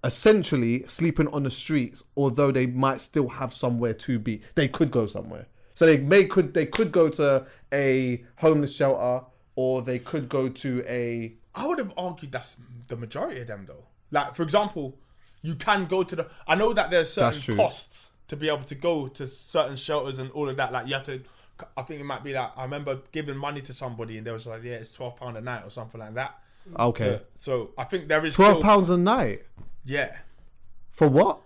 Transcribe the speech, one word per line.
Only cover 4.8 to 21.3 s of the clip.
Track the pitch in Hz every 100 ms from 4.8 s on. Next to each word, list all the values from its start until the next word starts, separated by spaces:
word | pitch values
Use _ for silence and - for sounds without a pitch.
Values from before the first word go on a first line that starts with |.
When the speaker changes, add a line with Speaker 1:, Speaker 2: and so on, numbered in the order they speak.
| 151
Speaker 1:
go | 120 107
somewhere. | - - 82 120 _ -
So | - 165
they | 147
may | 139 196
could, | 190 196 175
they | 170 156
could | - 208
go | 175 160
to | 147 147 135 135 - -
a | 143 139 131 127 120 - _
homeless | 160 151 143
shelter, | - 139 127 123 123 127 _ _ -
or | 127 131
they | 123 127
could | 127 160 127
go | 139 131
to | 131 139 123 120
a | 123 120 117 113 - _
Speaker 2:
I | - 269
would | 330
have | 208 -
argued | 180 160 143
that's | 127 - - - 120 120
the | 117
majority | 117 139 285 131
of | 117
them, | 101 92
though. | 69 - _ _
Like, | 147 139 -
for |
example, | 160 196 208 170 139 135 _ _ _ _
you | 156 147
can | - 202 175
go | 185
to | 180
the, | 165 160 - -
I |
know | 165 220
that | 208 160
there's | 175 160
certain | - 180
Speaker 1:
That's | 147
true. | 131 107
Speaker 2:
costs | 190 - - - - _ -
to | 143
be | 156
able | 147
to | 135 139
go | 170 160 131
to | - 127
certain | - - 170 139 135
shelters | - 151 139 131
and | 131
all | 143 143
of | 135
that. | 131
Like, | 127 123
you |
have | 135
to, | 135 131 127